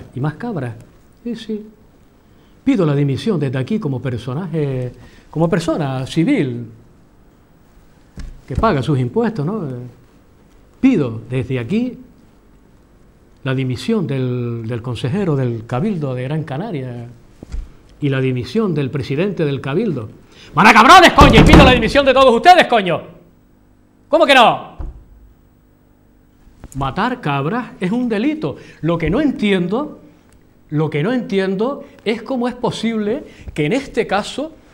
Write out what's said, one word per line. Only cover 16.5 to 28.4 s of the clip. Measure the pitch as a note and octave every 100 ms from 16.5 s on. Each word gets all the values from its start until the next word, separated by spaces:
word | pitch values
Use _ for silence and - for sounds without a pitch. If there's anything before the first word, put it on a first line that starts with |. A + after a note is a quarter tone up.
| C3+ A3 D#3 B2+ A#2+ A#2+ - - - - - - - - -
y | D3
la | C3+
dimisión | C3 B2+ A2 A3 G#3+ D3+
del | C3+
presidente | C#3+ - C#3 F#3+ E3+ D3+
del | C3+
Cabildo. | C#3 D3 A3+ C#3 G#2+ - - - -
¡Mana | D3+ G#3
cabrones, | G#3+ B3 F#4 E4
coño! | - C#4+ C#4+
Y |
pido | D4+ D#4 C4+
la |
dimisión | B3 A3 C#4 C4+
de |
todos | C4 C4+ A#3
ustedes, | E4+ F4+ B3
coño. | A#3 F#3 D3 - - _ _ _ _ _ _ _ _ _
¿Cómo | D#4 D4
que | C4+
no? | G#3 C#3 - - - - - - - _ _ _ _ _ _ _ _ _ _ _ - _ - C3
Matar | C3+ D3+ A#3 B3
cabras | D3+ C#3 C#3+ A#3 A#3 -
es | F3+
un | A#3+ B3
delito. | G#3 C4+ D4+